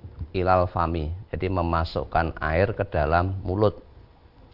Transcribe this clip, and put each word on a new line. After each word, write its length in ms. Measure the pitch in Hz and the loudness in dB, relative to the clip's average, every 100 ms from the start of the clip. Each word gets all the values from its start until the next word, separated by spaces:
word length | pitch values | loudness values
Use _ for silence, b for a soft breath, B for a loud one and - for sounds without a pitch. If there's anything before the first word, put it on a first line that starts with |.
| - - - | -20 -14 -8
ilal 320 | 95 90 92 87 | -2 4 4 4
fami. 480 | - 82 82 76 87 - | 0 -2 -2 -4 -6 -8
Jadi 160 | 85 92 | -6 -2
memasukkan 960 | 92 85 82 82 - 67 82 82 - | 0 0 0 0 -4 -2 0 0 -2
air 320 | 76 80 104 | -2 2 2
ke 80 | 107 101 | 0 -2
dalam 480 | 78 73 85 92 95 98 | 0 2 2 2 -2 -4
mulut. 320 | 95 107 - - - - - - - - | 2 2 0 -16 -20 -20 -20 -20 -20 -20